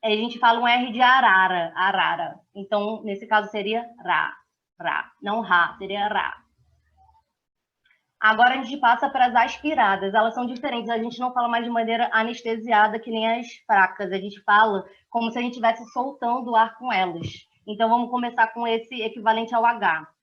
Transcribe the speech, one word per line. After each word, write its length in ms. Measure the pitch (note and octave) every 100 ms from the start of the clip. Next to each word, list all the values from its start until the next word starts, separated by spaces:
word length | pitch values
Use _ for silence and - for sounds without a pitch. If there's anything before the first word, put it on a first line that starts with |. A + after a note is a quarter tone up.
A 60 | A3
gente 280 | G#3+ A#3 A#3
fala 200 | A#3+ A#3
um 80 | A#3+
R 240 | A#3+ B3
de 100 | A3
arara, 720 | B3 C4+ A#3 F#3+ F#3 F3+ E3 -
arara. 640 | F#3+ G3 F3+ E3+ D#3+ - _
Então, 480 | G3+ G3 G#3 G#3 A3
nesse 220 | G#3+ G3 G#3+
caso 220 | G#3+ G3+
seria 380 | G#3 G3 A3 A#3+ -
ra, 300 | F3+ D#3+ D#3 - _ _ _ _
ra. 320 | E3+ D3+ - _
Não 180 | G3+ A3
ra, 360 | G3+ F3+ E3 -
seria 300 | F#3+ G3+ G3+
ra. 340 | G3+ C2+ - _ _ _ _ _ _ _ A5+ _ _ _ _ _ _ _ _ _ _
Agora 340 | G#3+ G#3+ B3
a 80 | C4
gente 160 | A#3 C#4+
passa 280 | A#3+ A#3+ C#4
para 180 | B3 B3
as 80 |
aspiradas. 760 | A#3 A#3 - D4 D4+ G#3+ G3 G3
Elas 220 | G#3+ A3+
são 100 | A#3
diferentes. 460 | B3 A#3+ C#4+ A#3+ A3
A 80 | A#3
gente 220 | A3+ A#3+
não 120 | B3
fala 160 | B3 A#3+
mais 160 | A#3
de 60 | A#3
maneira 400 | A#3 A3+ A3+ A#3+
anestesiada, 880 | A3 A3+ A#3 A3+ A3+ A3+ G#3+ G#3+ A3
que 140 | A3+
nem 280 | A3+ A3 A#3
as 60 | A#3+ - _
fracas. 460 | G#3 F#3 - G3
A 40 | F#3+
gente 260 | G3 G3
fala 420 | - G#3 A3 G3 - - _
como 220 | A#3 A#3
se 80 | A#3
a 40 |
gente 100 | B3
estivesse 320 | A#3+ A3+ - A#3
soltando 580 | B3+ C4+ C#4+ A#3+ B3 A#3+
o 60 | A#3
ar 200 | A3+ -
com 140 | B3+
elas. 360 | G3+ F#3 E3+ - - _ _ -
Então, 220 | G#3 A3+
vamos 220 | A#3 A#3+
começar 380 | B3 A#3+ A#3+ A3+
com 180 | A#3 A#3
esse 360 | A3+ A3+ B3
equivalente 520 | A3 A3 G#3+ A3 A3+
ao 100 | A#3
H. 440 | A#3 A#3+ G3 D#3+ D#3 _